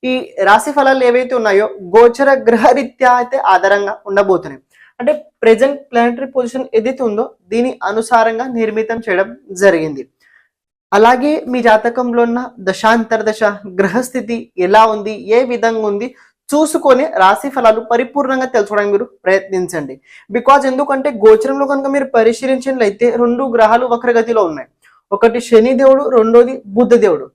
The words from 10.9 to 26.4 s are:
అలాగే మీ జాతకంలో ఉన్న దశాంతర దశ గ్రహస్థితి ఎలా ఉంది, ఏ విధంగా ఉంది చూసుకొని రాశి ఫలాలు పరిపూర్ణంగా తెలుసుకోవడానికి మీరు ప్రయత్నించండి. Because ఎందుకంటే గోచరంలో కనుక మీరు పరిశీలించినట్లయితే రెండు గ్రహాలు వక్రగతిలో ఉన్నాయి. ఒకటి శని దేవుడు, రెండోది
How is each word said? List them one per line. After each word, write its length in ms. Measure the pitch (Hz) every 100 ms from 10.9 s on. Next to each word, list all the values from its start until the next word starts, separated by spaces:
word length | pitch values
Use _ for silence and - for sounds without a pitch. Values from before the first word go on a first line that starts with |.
| 202
అలాగే 360 | 226 247 285 302 240
మీ 60 | 247 233
జాతకంలో 560 | 220 233 240 247 240 233
ఉన్న 120 | 240 247 - 185
దశాంతర 540 | 185 220 233 220 226 214
దశ 140 | 214 208 202 202 180
గ్రహస్థితి 580 | 196 208 247 254 220 233 233 - 180
ఎలా 160 | 208 220
ఉంది, 200 | 214 202 214 180 226
ఏ 20 | 262
విధంగా 340 | 240 226 226 214
ఉంది 180 | 202 247 _ _ _ -
చూసుకొని 540 | 285 311 - 277 254 311 190
రాశి 280 | 190 - 277 269
ఫలాలు 280 | 233 220 226
పరిపూర్ణంగా 560 | 233 262 285 269 262 254
తెలుసుకోవడానికి 400 | 240 202 208 208 202
మీరు 100 | 233 _ 180
ప్రయత్నించండి. 680 | 190 196 190 175 165 139 135 _ - _ 214
Because 300 | 240 277 269
ఎందుకంటే 420 | 262 285 269 277 226 214
గోచరంలో 420 | 220 262 277 277
కనుక 160 | 277 269 277
మీరు 120 | 269 233
పరిశీలించినట్లయితే 920 | 226 233 262 262 262 262 214 202 240 240
రెండు 240 | 240 240 269
గ్రహాలు 320 | 233 220 233 254
వక్రగతిలో 500 | 233 240 233 226 226 180
ఉన్నాయి. 180 | 147 123 _ _ _ _ 202
ఒకటి 240 | 233 233 233
శని 240 | 233 233 254
దేవుడు, 220 | 269 269 285 247
రెండోది 400 | 220 240